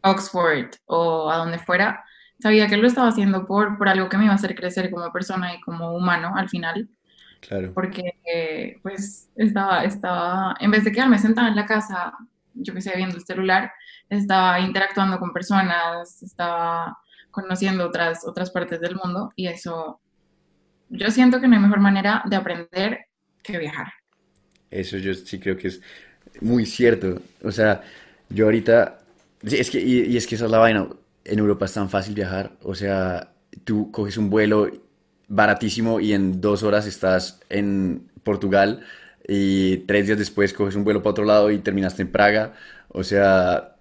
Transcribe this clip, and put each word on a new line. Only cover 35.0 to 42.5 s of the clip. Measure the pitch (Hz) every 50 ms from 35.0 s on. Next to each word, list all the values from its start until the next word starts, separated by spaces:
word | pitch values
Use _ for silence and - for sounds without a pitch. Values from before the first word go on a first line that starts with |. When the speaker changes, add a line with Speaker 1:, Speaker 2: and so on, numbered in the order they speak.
| _ _ _ _ _
Speaker 2:
baratísimo | _ 104 98 104 107 101 - 117 107 95 117 113 113 113 104
y | 90 107 104
en | 98 98 95 92 92
dos | 92 104 104 98 110
horas | 107 101 104 107
estás | 104 92 - - 95 92 92 92 - - _ _ _
en | - 101 101 101 98 98 95 92 87 - - - _ - _
Portugal, | 110 101 - 104 98 98 98 98 104 113 - - - - - - - _ _ _
y | - 101 101 98 98 95 95 95 92 95 92
tres | 92 - 101 104 101
días | 98 110 101
después | 101 - - - 101 98 -
coges | - 104 98 95
un | 101 101
vuelo | 107 104 104 -
pa' | 107
otro | 101 110 104
lado | 107 107 107 104 107
y | 107 101
terminaste | 98 107 98 101 95 90 - - 95
en | 76
Praga, | - - 101 104 104 107 110 -